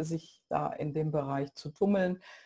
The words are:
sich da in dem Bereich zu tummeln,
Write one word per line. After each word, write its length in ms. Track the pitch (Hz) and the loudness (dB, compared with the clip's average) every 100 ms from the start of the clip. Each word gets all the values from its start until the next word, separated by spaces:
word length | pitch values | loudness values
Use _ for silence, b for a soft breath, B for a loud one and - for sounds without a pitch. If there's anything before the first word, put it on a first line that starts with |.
sich 400 | 160 165 - - - | -2 -4 -6 -20 -2
da 200 | 151 147 | 0 0
in 200 | - 151 | -2 -2
dem 180 | 147 156 | -2 0
Bereich 420 | 151 135 139 143 | 0 0 -2 -2
zu 160 | - 151 | -6 -12
tummeln, 500 | - 202 202 180 185 b b | 0 4 4 2 0 b b